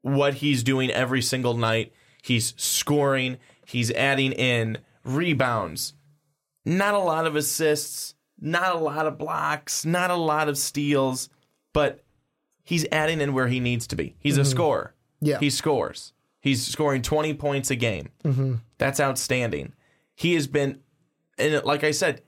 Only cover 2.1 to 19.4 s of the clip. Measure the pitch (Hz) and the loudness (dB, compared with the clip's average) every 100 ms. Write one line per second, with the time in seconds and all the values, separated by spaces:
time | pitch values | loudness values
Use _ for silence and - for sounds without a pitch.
2.1 | _ - 123 117 - - - - 147 139 | _ 0 0 0 -4 -4 -2 0 2 2
3.1 | 135 127 127 _ _ - 123 113 - 135 | 2 -2 -6 _ _ -6 -2 0 2 2
4.1 | 135 131 - 127 120 113 110 _ _ - | 2 0 0 0 2 0 -4 _ _ -4
5.1 | 135 175 139 127 117 90 76 - - _ | -2 0 2 2 0 -4 -6 -10 -12 _
6.1 | _ _ _ _ _ - 180 202 208 180 | _ _ _ _ _ -2 0 2 2 0
7.1 | 160 165 151 147 - 156 151 - - - | 0 0 0 -2 0 2 0 -2 -10 -12
8.1 | - _ - 151 175 185 170 156 143 156 | -16 _ -12 -4 0 0 0 -2 -2 -4
9.1 | 143 156 160 151 151 - - 160 180 180 | -4 -6 -4 -2 -4 -4 -6 -2 0 0
10.1 | 175 160 151 151 143 - - 143 143 135 | 0 0 0 0 -2 -4 -2 2 2 2
11.1 | 127 - _ _ _ _ 151 143 - _ | -2 -8 _ _ _ _ 0 0 -2 _
12.1 | _ _ _ _ _ - 170 156 156 156 | _ _ _ _ _ -2 -2 0 0 0
13.1 | 165 143 131 127 127 123 120 120 - 76 | 0 0 0 0 0 0 -2 -4 -6 -6
14.1 | - 147 139 139 127 165 110 - _ _ | -4 0 2 2 2 2 0 -4 _ _
15.1 | _ 151 139 143 - 160 135 69 - - | _ -2 2 0 0 0 0 -2 -8 -18
16.1 | _ _ _ 139 127 117 - 151 135 120 | _ _ _ 0 0 0 0 0 2 0
17.1 | 151 156 147 147 139 131 127 117 92 69 | 0 0 -2 -2 -2 -2 0 0 -2 -10
18.1 | _ 156 131 135 120 - _ 131 135 139 | _ 0 2 0 -2 -6 _ -2 2 0
19.1 | 131 - 127 | 0 -2 0